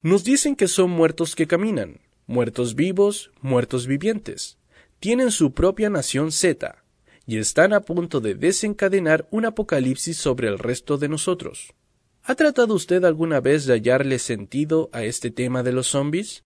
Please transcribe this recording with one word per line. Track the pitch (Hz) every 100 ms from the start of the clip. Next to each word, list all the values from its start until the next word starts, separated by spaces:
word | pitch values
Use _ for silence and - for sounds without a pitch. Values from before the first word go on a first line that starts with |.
Nos | 160 190
dicen | 190 277 294 277
que | 190
son | - 180
muertos | 170 160 160 165 -
que | 156
caminan, | 175 214 175 92 - _ _ -
muertos | 123 117 107 120
vivos, | 113 175 190 202 208 - _
muertos | 135 127 - 127 123
vivientes. | 139 190 214 - - - _ _ _ _ _
Tienen | 190 240 254
su | - 147
propia | - 175 196 208
nación | 202 - - 156
Z, | 156 180 147 - - _ _ _ _
y | - 110
están | 107 - 185
a | 208
punto | 202 175 170 147
de | 107
desencadenar | 98 156 196 214 208 196 196 160 160 -
un | 214
apocalipsis | 226 220 214 143 131 131 - 160
sobre | 143 127 117
el | 98
resto | 117 127 - 143
de | 147
nosotros. | 151 - 180 - - - _ _ _ _ _
¿Ha | -
tratado | 277 311 285 233
usted | 202 - 180
alguna | 180 156 165 147
vez | 123 151 135
de |
hallarle | 117 113 131 139 127
sentido | - 113 98 135 151 160 151
a | 123
este | 110 120 123
tema | 120 123 127
de | 123
los | 127 127
zombies? | 143 143 165 214 - _